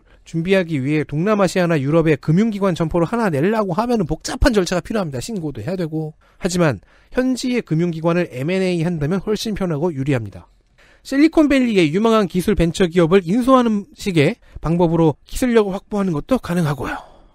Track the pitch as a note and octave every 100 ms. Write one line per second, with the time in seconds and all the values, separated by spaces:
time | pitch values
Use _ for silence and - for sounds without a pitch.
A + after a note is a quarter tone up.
0 | _ _ - D#3+ E3 F#3+ E3+ D3+ C3 D3+
1 | C#3 D3 F#3 G#3+ F#3+ F#3+ E3+ E3 C3+ E3
2 | D#3+ D3 - D#3+ A3+ G3+ G3 D#3+ E3 F3
3 | E3 A#3 A3 C#3+ E3+ A3 G3 E3 A#3+ A#3
4 | D#3 D#3 - - D4 G#3 F3 F3+ - A3
5 | F3 C3 - A3 D#3 A#2 G#2 F#3 D#3+ D#3
6 | D#3 - _ - F#3+ F3 E3 G#2 _ _
7 | - - C4 B3+ B3+ B3 - D#3+ F3 D#3+
8 | E3 E3+ E3+ B2+ C#3+ F#3+ F#3 F3 D#3+ E3+
9 | D3 F#3+ - G#3+ A3+ G3 F#3+ D3 F3+ C#3
10 | C3+ C3 G#2+ F#2 - _ _ _ _ _
11 | - C4+ D#4+ E4+ D4 C#4 B3 G3+ D#3+ E3+
12 | A3+ A3 F#3 F3+ F3 G3+ E3+ - F#3 E3+
13 | E3 G3 E3 A3+ A#3+ C4 A#3 G#3 G3 -
14 | G#3 E3 C#3+ A#3 - - D3+ E3+ E3+ E3
15 | E3 C3+ - - B3+ A#3 G3+ F#3+ - G#3
16 | G3 D3 - B3+ - F3 D#3 C#3 - -
17 | - - -